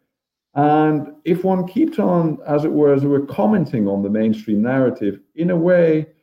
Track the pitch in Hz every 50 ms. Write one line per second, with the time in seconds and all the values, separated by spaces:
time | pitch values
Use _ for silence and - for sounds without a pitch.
0 | _ _ _ _ _ _ _ _ _ _ - 139 147 151 147 143 156 156 151 143
1 | 139 - - - - 160 180 175 - 190 190 185 175 - - - 320 330 - 220
2 | 202 185 175 170 165 160 147 - - - 147 147 151 156 - 147 147 143 139 139
3 | 139 143 143 139 139 - - - 185 208 220 185 147 - - 113 101 98 101 101
4 | 101 101 107 107 110 113 107 - - 110 104 104 113 123 131 135 131 120 - -
5 | 107 98 95 - _ _ - 151 170 180 180 160 165 180 180 175 170 165 156 156
6 | 156 - _ _